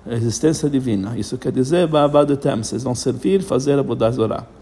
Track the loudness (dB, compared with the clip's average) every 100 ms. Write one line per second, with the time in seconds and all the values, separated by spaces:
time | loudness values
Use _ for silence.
0 | -8 -2 -2 0 0 2 0 0 0 -2
1 | -2 -6 -6 -6 -4 -2 2 2 2 4
2 | 4 4 4 2 0 -2 -4 -4 -4 -2
3 | -2 -2 2 0 2 -2 2 0 0 0
4 | 0 0 -2 -4 -10 -20